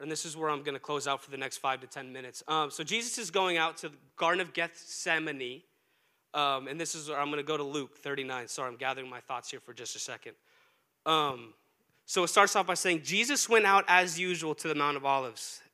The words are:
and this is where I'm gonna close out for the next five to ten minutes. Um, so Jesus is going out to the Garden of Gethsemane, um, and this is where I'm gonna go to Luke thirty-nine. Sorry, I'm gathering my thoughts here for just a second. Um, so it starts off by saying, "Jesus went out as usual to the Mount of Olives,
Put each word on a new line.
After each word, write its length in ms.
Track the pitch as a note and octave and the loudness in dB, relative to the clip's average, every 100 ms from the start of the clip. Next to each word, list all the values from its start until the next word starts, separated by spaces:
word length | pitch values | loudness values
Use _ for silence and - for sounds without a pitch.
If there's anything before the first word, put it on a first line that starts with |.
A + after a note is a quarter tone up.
and 80 | C#3+ | -8
this 160 | D3+ E3+ | -6 -6
is 100 | D#3 | -4
where 140 | D#3 | -2
I'm 140 | D3 | -2
gonna 160 | C#3+ C#3 | -4 -8
close 280 | - D3 C3+ | -4 -4 -2
out 160 | C3+ | -4
for 60 | - | -4
the 80 | C3+ | -8
next 200 | C3+ - | -8 -4
five 240 | C#3 C3 | -2 -4
to 60 | B2+ | -6
ten 240 | C#3+ C3 | -14 -12
minutes. 300 | B2+ B2+ - - | -12 -14 -12 -2
Um, 240 | D#3 D3 | 0 0
so 120 | - | -4
Jesus 360 | D3+ A3 A#3 - | -2 -2 -2 -6
is 100 | G3 | -2
going 280 | G3 F#3 E3+ | 2 4 4
out 200 | D#3+ D#3+ | 2 0
to 120 | D#3+ | -10
the 80 | C#3+ _ - | -12 _ 0
Garden 260 | E3 F3+ | 2 4
of 120 | F3 | 0
Gethsemane, 1080 | D#3 E3+ - - - F3+ D#3+ D#3+ C#3 B2 B2+ - _ _ _ _ _ _ | -2 -4 -6 -14 -6 0 0 0 -4 -8 -10 -16 _ _ _ _ _ _
um, 340 | D3 C#3+ C3+ C3 | 0 2 0 -2
and 140 | D3+ | -6
this 140 | D#3+ E3 | -6 -6
is 140 | D3 | -4
where 100 | C#3+ | -2
I'm 100 | C#3+ | 0
gonna 140 | D3 | -2
go 140 | C#3+ D#3 | -2 -2
to 60 | |
Luke 320 | C#3+ D3 C3+ - | -2 -4 -6 -8
thirty-nine. 480 | C#3+ C#3 C3 C3 A2+ | -6 -6 -4 -6 -8
Sorry, 220 | - C3 | -6 -6
I'm 60 | A#2 | -4
gathering 300 | C3 C3 B2+ | -4 -4 -8
my 120 | B2 | -12
thoughts 320 | - B2+ - | -10 -8 -8
here 80 | C3 | -14
for 140 | - | -14
just 220 | A#2+ A2+ - | -12 -10 -10
a 40 | |
second. 340 | - A2+ A#2 G#2 _ _ _ _ _ _ D3+ | -10 -10 -14 -20 _ _ _ _ _ _ 0
Um, 480 | D#3+ D3 B2 A#2 G#2 _ _ _ _ - | 2 2 -2 -10 -20 _ _ _ _ -4
so 180 | G3+ | 2
it 60 | E3+ | 4
starts 260 | - G3+ G#3+ | 6 6 6
off 100 | F#3 | 2
by 80 | |
saying, 300 | F3 F#3+ E3 | 2 2 0
"Jesus 440 | C3+ G3 A#3+ C#4+ - | 0 0 2 2 4
went 180 | A3+ G3+ | 6 8
out 200 | G3 - | 6 8
as 320 | F3+ F3+ D#3+ | 6 6 2
usual 360 | F3+ E3+ D#3 D3 | -2 -2 -2 -2
to 120 | D#3+ | -2
the 60 | |
Mount 240 | D3 D3 C#3+ | 2 2 2
of 80 | C#3 | 2
Olives, 560 | C3+ B2+ A2 - - - | 2 0 -8 -12 -12 -18